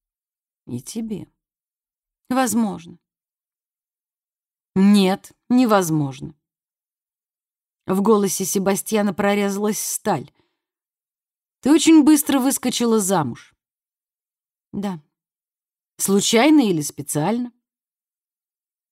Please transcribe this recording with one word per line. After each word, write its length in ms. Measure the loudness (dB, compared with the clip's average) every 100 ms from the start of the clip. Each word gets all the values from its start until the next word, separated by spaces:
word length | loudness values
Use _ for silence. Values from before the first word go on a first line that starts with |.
| _ _ _ _ _ _ -14
И 140 | -14
тебе. 480 | -12 -12 -10 -12 -14 _ _ _ _ _ _ _ _ _ -6
Возможно. 680 | -2 -2 -2 -4 -6 -14 -20 _ _ _ _ _ _ _ _ _ _ _ _ _ _ _ _ _
Нет, 580 | 0 4 4 2 -2 -8 _ -2
невозможно. 840 | 2 4 2 2 -2 -4 -8 -18 -20 _ _ _ _ _ _ _ _ _ _ _ _ _ _ -6
В 140 | -2
голосе 460 | 2 2 2 -4 -4
Себастьяна 640 | -4 -2 -2 -2 -2 -2
прорезалась 680 | -2 -2 0 -2 -4 -4 -4
сталь. 540 | -6 -6 -4 -4 -6 _ _ _ _ _ _ _ _ _ _ _ _ _
Ты 100 | 0
очень 320 | 2 6 6
быстро 360 | 6 4 2 0
выскочила 600 | 0 -2 -4 -2 0 0
замуж. 560 | 0 -2 -2 -8 -18 _ _ _ _ _ _ _ _ _ _ _ _
Да. 300 | -10 -8 -10 _ _ _ _ _ _ _ _ _ -8
Случайно 600 | -2 0 2 2 4 4
или 200 | 4 0
специально? 720 | -4 -10 -8 -4 -2 -4 -6 _ _ _ _ _ _ _ _ _ _ _ _ _ _